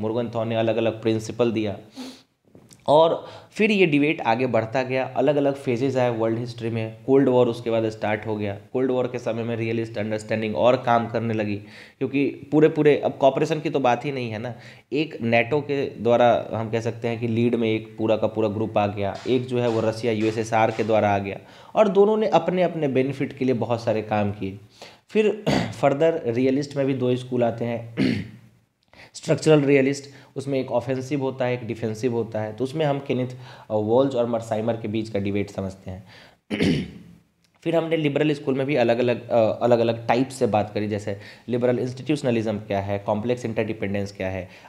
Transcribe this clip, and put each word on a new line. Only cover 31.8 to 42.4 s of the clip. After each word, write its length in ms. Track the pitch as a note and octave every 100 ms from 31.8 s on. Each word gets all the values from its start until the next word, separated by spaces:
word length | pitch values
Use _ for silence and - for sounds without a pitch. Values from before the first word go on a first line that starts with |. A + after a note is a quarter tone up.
| A2+ G#2+ B2+
होता 280 | A#2 A2+ G#2+
है। 160 | G#2+ G#2+
तो 80 |
उसमें 220 | C3 D#3 D3
हम 120 | C#3
केनेथ, 300 | - B2 B2 - - - -
अ, 40 |
वॉल्ज 420 | G#2+ G#2+ A#2+ C#3 B2
और 100 | A#2
मर्साइमर 500 | A2+ A2+ G#2+ A2+ A2+
के 120 | A2
बीच 200 | A2+ A2
का 100 | G2+
डिबेट 320 | G2 G2+ G2
समझते 400 | - F#2+ F#2+ F#2+
हैं। 140 | F#2 - - - _ -
<clears throat> 360 | G#3 C#3+ D#2+ - - - - _ _ _ _
फिर 140 | E3 E3
हमने 200 | D#3+ D#3+
लिबरल 360 | D3 C#3 D3+
स्कूल 220 | D3 -
में 120 | C3+ C3+
भी 100 | C3+
अलग-अलग, 520 | A#2 A#2+ B2 A2+ -
अ, 300 | A#2 A2 -
अलग-अलग 440 | A#2+ A#2 A#2 A2+ A#2
टाइप 220 | A#2+ C3
से 180 | - A#2+
बात 240 | G#2 G2+
करी, 140 | G#2+ G#2
जैसे 300 | G#2+ G#2 G2+ - - -
लिबरल 300 | B2 B2 B2
इंस्टीट्यूशनलिज्म 800 | B2+ B2+ B2 D3 C3 A#2